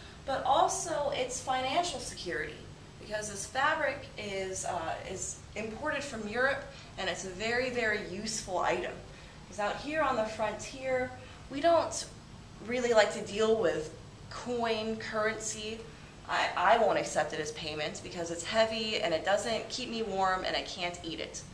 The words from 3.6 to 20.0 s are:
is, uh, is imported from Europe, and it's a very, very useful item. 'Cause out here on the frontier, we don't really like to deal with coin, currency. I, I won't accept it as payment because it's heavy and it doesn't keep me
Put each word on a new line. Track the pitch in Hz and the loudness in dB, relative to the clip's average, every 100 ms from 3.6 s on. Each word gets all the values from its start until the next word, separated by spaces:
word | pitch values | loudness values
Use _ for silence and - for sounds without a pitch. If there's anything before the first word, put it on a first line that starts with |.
| 294 311 269 - - - | 4 4 2 -2 -8 -8
is, | 208 190 190 190 - | -4 -2 -2 -2 -2
uh, | 170 160 - - | -2 -2 -4 -6
is | 185 - - - 208 | -6 -6 -8 -10 -6
imported | 226 220 302 285 | -6 -4 -2 -2
from | - 220 208 | -4 -6 -4
Europe, | 240 269 277 - - - - | 0 2 0 -6 -14 -12 -4
and | 175 | -2
it's | - 190 | -2 -6
a | |
very, | 185 226 240 254 | -4 0 0 0
very | 240 220 208 170 | 0 0 0 -2
useful | 190 220 - 196 175 | -6 -4 -4 -2 2
item. | 151 180 - - - - - - - | 2 2 -2 -8 -12 -16 -16 -16 -10
'Cause | - | -2
out | 208 - | -2 -2
here | 285 311 | -2 2
on | 269 233 | 2 2
the | 220 | 0
frontier, | - 214 - - 269 262 254 254 - - - - | 0 -2 -2 -8 -6 0 0 0 -6 -14 -14 -10
we | 277 | 2
don't | 330 330 - - - - - - - - 208 | 6 6 4 -2 -6 -12 -16 -16 -16 -10 -2
really | 247 240 | 2 6
like | 220 208 | 8 8
to | 220 | 4
deal | 180 202 220 220 | -2 4 6 6
with | 160 151 - - - - - | 4 2 -2 -8 -14 -14 -12
coin, | - 240 240 226 220 220 220 | -8 -4 0 2 2 0 -2
currency. | - 220 214 214 - 214 214 226 - - - - - | -2 0 2 0 -4 -4 -6 -8 -10 -14 -16 -12 -2
I, | - - 156 | 2 2 4
I | 185 240 | 8 8
won't | 196 156 | 8 4
accept | - 160 156 | 2 2 0
it | 156 | -2
as | 151 | -4
payment | - 156 151 156 196 | -6 -4 -2 -4 -4
because | 180 180 165 | -8 -6 -4
it's | 170 | -4
heavy | - 226 226 226 220 214 | 2 4 4 2 0 0
and | 170 | 2
it | 160 185 | 2 4
doesn't | 208 233 220 - | 2 2 -2 -2
keep | - 233 | -6 -4
me | 226 | -2